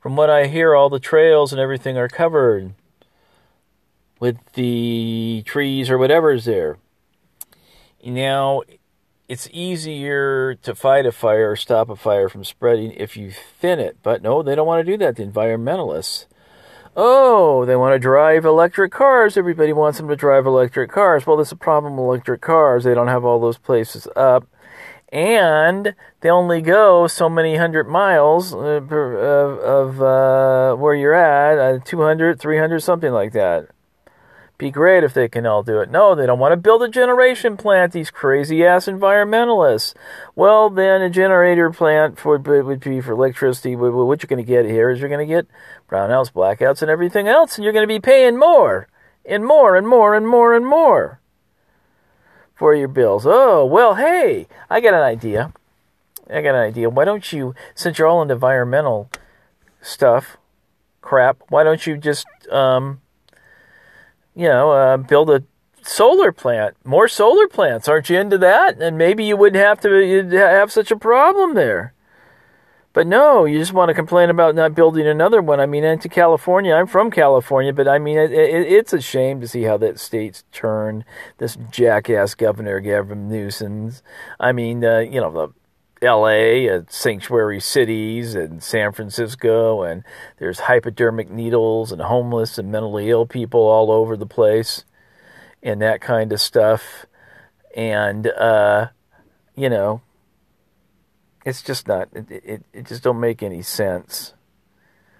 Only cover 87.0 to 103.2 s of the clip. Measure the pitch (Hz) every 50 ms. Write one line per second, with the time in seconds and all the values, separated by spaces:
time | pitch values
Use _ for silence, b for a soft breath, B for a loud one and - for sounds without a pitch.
87 | - 123 107 95 - - 123 117 107 107 101 95 - - - 139 123 110 110 110
88 | 110 110 113 117 120 113 107 92 80 78 82 80 - - - 110 104 104 101 -
89 | 110 98 - - 117 110 123 - - 113 113 113 113 113 110 101 90 85 82 95
90 | - B B B B B B _ 78 87 90 - - - 127 120 - 120 101 -
91 | 123 113 113 110 107 - 95 113 117 117 117 117 110 113 110 113 113 120 95 80
92 | 78 95 120 123 120 120 120 113 113 113 - 117 95 98 107 107 113 107 104 104
93 | 101 110 117 113 117 120 - 127 113 113 - 117 110 107 110 110 110 110 110 110
94 | 113 113 113 101 107 107 - 120 113 107 107 113 113 - - - _ _ b b
95 | b b b b b b b b b b b b - 123 104 101 107 110 110 -
96 | - - 120 113 110 107 107 101 - - - 120 107 107 110 107 - - - -
97 | - _ b b b b b b b b b b b _ - 113 113 110 107 104
98 | 104 101 101 110 110 113 - - 110 113 110 107 104 104 104 104 113 120 _ _
99 | _ _ _ _ _ _ _ _ _ _ _ 135 135 127 117 101 98 104 110 123
100 | _ _ _ _ _ _ _ _ _ _ _ _ _ _ _ _ _ _ _ _
101 | _ _ _ _ _ _ _ _ _ 135 127 - - - 131 - - - 101 92
102 | 95 _ _ - 110 _ 107 95 _ - 107 104 _ _ _ 113 123 - 117 123
103 | - 127 120 117